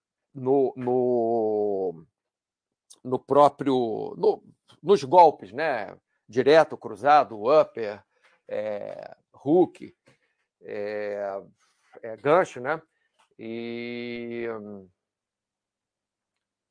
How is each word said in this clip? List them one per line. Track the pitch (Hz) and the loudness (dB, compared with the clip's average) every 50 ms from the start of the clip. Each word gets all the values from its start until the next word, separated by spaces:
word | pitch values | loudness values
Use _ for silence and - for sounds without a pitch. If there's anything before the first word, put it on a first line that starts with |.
| _ _ _ _ _ _ _ | _ _ _ _ _ _ _
no, | 135 127 127 139 139 135 123 - | -6 0 2 2 4 2 0 -2
no, | 131 123 123 127 127 123 123 123 120 113 113 117 117 110 110 107 104 104 104 98 95 95 90 82 80 80 _ _ _ _ _ _ _ _ _ _ _ _ _ _ _ _ _ - _ - | -4 -4 -2 0 0 2 2 0 0 0 0 0 0 0 0 0 0 -2 -2 -2 -2 -4 -6 -6 -10 -18 _ _ _ _ _ _ _ _ _ _ _ _ _ _ _ _ _ -20 _ -8
no | 127 127 123 | -6 -6 -6
próprio, | - - 135 143 147 139 - - 139 143 131 127 123 113 107 110 104 - - | -4 0 4 4 4 4 2 0 -2 0 0 0 -2 -2 -4 -6 -8 -10 -6
no, | 165 185 220 165 - _ - _ _ _ _ _ _ - | 0 0 0 0 0 _ -20 _ _ _ _ _ _ 0
nos | 160 202 - 139 | 2 2 2 2
golpes, | 127 175 180 170 151 - - 113 92 104 | 4 6 8 8 8 6 0 -10 -14 -8
né? | 135 160 156 131 110 98 92 92 - _ _ _ _ _ | -6 -4 -4 -4 -4 -6 -10 -14 -20 _ _ _ _ _
Direto, | _ 107 120 117 135 151 160 151 - 131 | _ -2 0 4 6 6 6 6 4 -2
cruzado, | - - 113 110 92 120 143 151 147 127 98 113 104 104 123 | -10 -12 -14 -14 -4 2 4 4 4 4 0 -6 -4 0 4
upper, | 151 156 147 - _ 117 113 101 107 104 _ _ _ _ _ _ _ _ _ | 4 4 4 2 _ -8 -8 -8 -8 -10 _ _ _ _ _ _ _ _ _
é, | - 104 104 107 107 104 101 - - - - - - - _ _ _ _ | -10 -8 -8 -6 -6 -8 -8 -10 -12 -14 -14 -16 -18 -20 _ _ _ _
hook, | - - 135 160 185 170 - - - - 107 _ _ _ _ _ _ _ _ _ _ _ _ _ _ | -10 -2 2 4 4 4 2 -2 -12 -20 -20 _ _ _ _ _ _ _ _ _ _ _ _ _ _
é, | 87 85 107 104 101 104 107 104 104 104 101 101 101 98 98 98 95 101 _ _ _ _ _ _ _ _ _ - - | -16 -12 -10 -8 -8 -6 -6 -8 -8 -8 -6 -6 -8 -8 -8 -10 -14 -16 _ _ _ _ _ _ _ _ _ -18 -16
é, | 113 113 | -16 -16
gancho, | 107 - 143 156 185 175 - - 127 | -4 2 4 4 4 2 0 -6 -10
né? | 123 139 156 160 - _ _ _ _ _ _ _ _ _ _ | -6 -6 -6 -6 -8 _ _ _ _ _ _ _ _ _ _
E, | - 113 113 113 117 117 117 117 120 120 120 120 120 120 120 120 120 120 117 117 117 117 117 | -18 -14 -12 -10 -10 -10 -10 -10 -10 -10 -12 -12 -12 -12 -12 -12 -12 -12 -12 -10 -8 -8 -8
hum, | 113 110 104 104 104 98 95 92 _ _ _ _ _ _ _ _ _ _ _ _ _ _ _ _ _ _ _ _ _ _ _ _ _ _ _ _ _ _ _ _ _ _ _ _ | -10 -10 -12 -14 -16 -18 -20 _ _ _ _ _ _ _ _ _ _ _ _ _ _ _ _ _ _ _ _ _ _ _ _ _ _ _ _ _ _ _ _ _ _ _ _ _